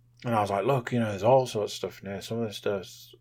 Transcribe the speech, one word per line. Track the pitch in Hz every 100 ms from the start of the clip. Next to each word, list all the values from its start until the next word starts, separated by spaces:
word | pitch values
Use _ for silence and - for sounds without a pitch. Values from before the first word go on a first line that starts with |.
| _ _
And | 123
I | 113
was | 101
like, | 98
"Look, | 104 139 117
you | 120
know, | 113
there's | 98
all | 107 135 127
sorts | 110 101
of | -
stuff | 95 -
in | 95
here. | 98
Some | - 113
of | 113
this | 101
stuff's, | - 101 90 - - -